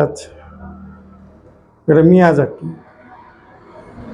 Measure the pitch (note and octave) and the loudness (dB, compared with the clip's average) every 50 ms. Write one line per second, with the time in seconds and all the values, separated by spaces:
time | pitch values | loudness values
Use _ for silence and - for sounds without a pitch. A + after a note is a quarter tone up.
0 | D3 - - - - - - - - - - - - - - - - - - - | 0 0 -4 -10 -18 -20 -20 -20 -20 -20 -20 -20 -20 -20 -20 -20 -20 -20 -20 -20
1 | - - - - - - - - - - - _ _ _ _ _ _ - D3 D#3 | -20 -20 -20 -20 -20 -20 -20 -20 -20 -20 -20 _ _ _ _ _ _ 0 2 2
2 | D#3+ E3+ F3+ F#3 F3+ E3+ D3+ C#3+ C3 - - - D#3+ - D#3+ - - _ _ _ | 4 4 4 4 4 4 2 0 -2 -4 -6 -12 -16 -16 -16 -18 -20 _ _ _
3 | - - - - - - - _ _ - - - - - - - - - - - | -20 -20 -20 -20 -20 -20 -20 _ _ -20 -20 -20 -20 -20 -20 -20 -20 -20 -20 -20
4 | - - | -20 -16